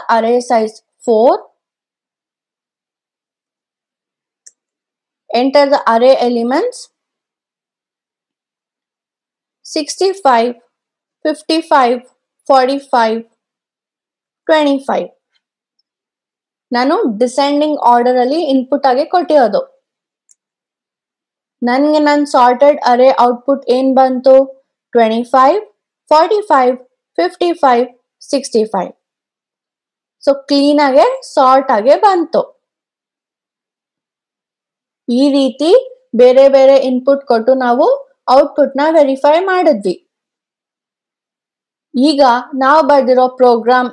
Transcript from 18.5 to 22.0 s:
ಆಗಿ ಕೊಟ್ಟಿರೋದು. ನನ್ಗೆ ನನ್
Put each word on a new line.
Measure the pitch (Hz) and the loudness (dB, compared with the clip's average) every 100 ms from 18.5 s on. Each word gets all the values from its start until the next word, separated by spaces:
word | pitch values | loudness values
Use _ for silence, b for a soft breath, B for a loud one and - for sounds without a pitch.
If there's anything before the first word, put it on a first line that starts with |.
| 269 254 285 277 | -2 -2 -2 -2
ಆಗಿ | 247 311 | -2 -2
ಕೊಟ್ಟಿರೋದು. | 359 294 302 226 202 - _ _ _ _ _ _ _ _ _ _ _ _ _ _ _ _ _ _ _ 240 | -4 0 0 0 -2 -8 _ _ _ _ _ _ _ _ _ _ _ _ _ _ _ _ _ _ _ -4
ನನ್ಗೆ | 247 294 | -2 0
ನನ್ | 302 | 0